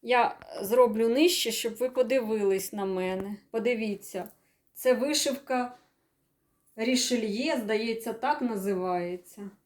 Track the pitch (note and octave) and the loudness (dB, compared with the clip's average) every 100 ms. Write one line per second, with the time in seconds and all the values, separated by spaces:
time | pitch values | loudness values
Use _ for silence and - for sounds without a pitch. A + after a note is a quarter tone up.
0 | A#3 B3 A3 - - - G3 A#3+ B3 G#3+ | 2 2 2 0 -14 -10 0 6 6 6
1 | A3+ B3 E4+ F4 A#3 A3 A#3 A3 B3+ B3+ | 2 6 4 4 -2 -2 -6 -2 -4 0
2 | B3 C4 A3 A3 G3+ F#3+ F#3+ G#3+ G3 F#3 | 2 2 2 0 2 0 -2 -4 -2 -2
3 | F#3 F#3 G3 G#3 _ A3+ G#3+ A#3+ A3 G3 | -2 -4 -6 -10 _ -4 -2 -2 -2 -6
4 | - G3 F3 - _ _ _ - B3+ A#3+ | -8 -10 -10 -16 _ _ _ -4 2 2
5 | C4+ D4+ - B3+ - B3+ B3 - _ _ | 2 0 0 -2 -2 -2 -2 -8 _ _
6 | _ _ _ _ _ _ _ - A#3 B3+ | _ _ _ _ _ _ _ -4 0 2
7 | - B3 G#3+ G3+ D4 C#4+ G#3 G#3+ A#3 A3+ | 2 0 0 -2 -2 -2 0 -2 0 -4
8 | - A3 C4 D4 B3 G#3+ F#3+ F#3+ F#3 F3+ | -6 -4 -2 0 -2 -2 -2 -2 -2 -2
9 | F3 F3+ - - G3+ - | -4 -8 -12 -16 -16 -18